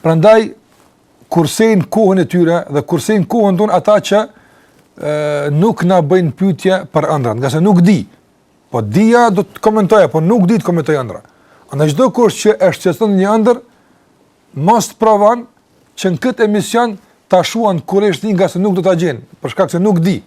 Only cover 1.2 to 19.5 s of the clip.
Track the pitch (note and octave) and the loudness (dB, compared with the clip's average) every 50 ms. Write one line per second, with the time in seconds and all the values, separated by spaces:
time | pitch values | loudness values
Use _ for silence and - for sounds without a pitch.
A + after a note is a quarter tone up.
1.2 | _ _ - E3+ D#3+ C3+ - - A3 A3+ A3 F#3+ D3 - - A3 A3 F#3 F#3+ F#3 | _ _ -2 0 0 0 0 0 2 4 4 2 0 0 0 0 2 2 2 0
2.2 | E3 - - F3+ E3+ D#3+ E3+ E3+ - - C#3 D3 C#3+ - F3 D3 - - A3 G3+ | 0 0 0 0 0 2 0 -2 -4 -4 -6 -6 -4 -2 -4 -4 -2 -2 -2 -2
3.2 | F3 - - A#3+ G#3 G3 F#3+ F3 G#3+ G#3+ F3 F#3 F#3 - G#3+ G3+ - - G3 G#3 | -2 -2 0 0 0 0 2 0 0 0 0 0 2 2 0 0 0 0 -2 -2
4.2 | A3 - _ _ _ _ _ _ _ _ _ _ _ _ _ - - D3 D3+ D3+ | -2 -4 _ _ _ _ _ _ _ _ _ _ _ _ _ -10 -8 -6 -4 -4
5.2 | D3+ D3 D3 D3 C#3+ D3 D3 D3+ F#3 A#3 - - E3+ F3 F#3+ F3+ D#3+ C#3+ F3+ F#3 | -4 -4 -4 -4 -4 -2 0 0 0 0 0 -2 0 2 2 2 2 2 0 0
6.2 | F3+ D#3 - - F#3+ G3 E3 - - F#3+ F#3 F#3 - - - D#3 D3+ - D#3 C#3+ | 0 -2 -4 -2 -2 -2 -2 0 0 -2 -2 -2 -4 -4 -4 -2 -2 0 -2 -2
7.2 | A#2+ A#2 G#2+ A#2 C3 C#3 D3 D#3 E3+ G#3 G3+ F3 E3+ F#3+ G3+ C#3 F#2 - _ _ | -2 -4 -4 -4 -4 -4 -2 0 2 2 4 4 4 4 2 0 -2 -10 _ _
8.2 | _ _ _ _ _ _ _ _ _ _ - A#2+ A2 G2+ G#2+ F3+ G#3+ A3+ A#3 A#3+ | _ _ _ _ _ _ _ _ _ _ -6 -6 -6 -2 0 0 2 4 4 4
9.2 | A#3+ A#3 F#3+ G3 F#3+ - - - - A3 G#3+ A3 G3+ E3 A3+ G#3 F3 C3+ - D#3+ | 2 2 0 -2 -4 -6 -10 -4 -2 0 0 0 2 4 4 4 4 2 0 -2
10.2 | D#3 F3 A#3 A#3+ F#3 F3 A#3 G3+ - - F3 E3 C#3 - D3+ C#3 B2+ G#2+ F2 - | 0 2 2 2 2 2 0 0 0 -2 -2 -2 -2 -2 -2 -4 -4 -8 -12 -14
11.2 | - _ _ _ _ _ _ _ _ _ - C#3 D#3 D3+ C#3+ E3+ C4 A#3+ - A#3+ | -18 _ _ _ _ _ _ _ _ _ -4 -2 -2 0 2 0 0 0 2 2
12.2 | A#3+ G3 - - - G#3 A3 - F3+ F3+ C#3+ - - F#3+ D#3+ - A#3 G#3+ G3 F#3 | 0 0 0 0 0 0 2 2 0 0 0 0 -4 -4 -2 -2 -2 0 0 0
13.2 | F#3+ G3+ A3 A3 G#3+ B3 A#3 B3+ - _ _ _ _ _ _ _ _ _ _ _ | 0 0 0 2 2 0 0 -2 -4 _ _ _ _ _ _ _ _ _ _ _
14.2 | _ _ _ _ _ _ - C3+ D3 F#3+ A#3 A3+ - - - _ A3+ A3 G#3+ G3+ | _ _ _ _ _ _ -10 -4 0 2 2 0 0 -4 -6 _ 0 2 2 4
15.2 | G#3 G#3 A#3+ A#3+ A#3 _ _ _ _ _ _ _ _ _ _ - - F#3+ F3 - | 4 2 2 0 -6 _ _ _ _ _ _ _ _ _ _ -6 -4 -4 -4 -2
16.2 | - B3+ - - A#3 G#3 G#3 G#3 - - - A#3 A#3+ A#3 G3+ F#3 _ _ _ _ | -4 -4 0 0 0 0 0 -2 -2 -2 -2 -2 -2 -2 -4 -12 _ _ _ _
17.2 | _ _ - F3+ D#3+ - - A3+ A#3 G#3 F#3 D#3+ - - F#3 G3 G#3 G#3 E3 B2+ | _ _ 0 0 0 0 -4 -2 -2 -2 -2 -2 -4 -2 -2 0 0 0 -2 -2
18.2 | - A3 G3+ F3 G3 E3 - F3+ F#3+ G#3 F#3 F#3+ D#3+ F#3+ F#3 E3 F3 E3+ B2+ A2+ | -4 -4 0 0 0 -2 0 -2 -2 -2 -2 0 0 0 0 0 -2 -4 -4 -6
19.2 | A#2+ _ - _ - C3+ | -14 _ -20 _ -12 -10